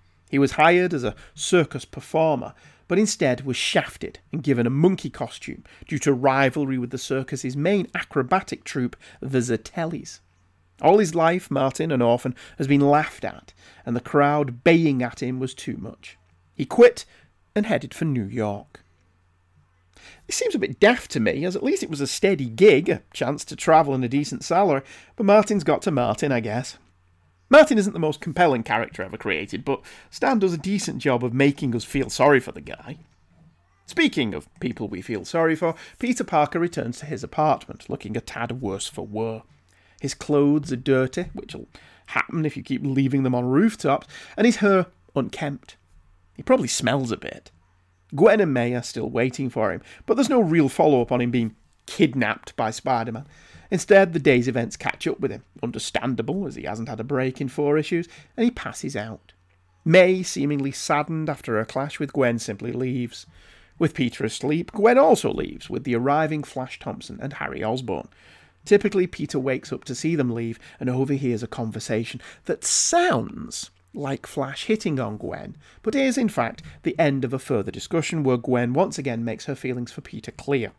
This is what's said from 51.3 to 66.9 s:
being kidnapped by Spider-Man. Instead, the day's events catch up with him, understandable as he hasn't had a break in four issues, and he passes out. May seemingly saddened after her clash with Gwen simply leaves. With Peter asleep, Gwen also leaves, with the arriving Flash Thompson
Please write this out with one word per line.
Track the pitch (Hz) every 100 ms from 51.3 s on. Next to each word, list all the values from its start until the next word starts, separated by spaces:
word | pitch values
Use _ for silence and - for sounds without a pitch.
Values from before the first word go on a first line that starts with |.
being | 123 113 - _ _ -
kidnapped | - 160 127 107 107 - -
by | 110
Spider-Man. | - 139 120 113 113 - - - - -
Instead, | 185 - 196 190
the | 165
day's | 143 123 120
events | 123 117 -
catch | - - -
up | -
with | 135
him, | 104 - -
understandable | 120 113 - - 127 123 117 185 175
as |
he | -
hasn't | 76 107 113
had | 113
a |
break | 123 135 131 131
in | 135
four | - 147 156
issues, | 147 170 175 - - -
and |
he | 233
passes | 240 - - 135
out. | 131 113 107 _ _ _ _ _ _
May | 160 175 185 185
seemingly | 175 - 143 143 139
saddened | - - 147 151 160 156
after | 135 - 110
her |
clash | 113 131 147 -
with | 139
Gwen | 143 123 117
simply | - 101 117
leaves. | 120 131 123 120 - - - - - _ -
With | 160
Peter | - 123 -
asleep, | 117 - 131 156 170
Gwen | - 214 247
also | 165 170 -
leaves, | - - - -
with | -
the | 123 117
arriving | 131 147 156 156
Flash | 143 - 127 -
Thompson | -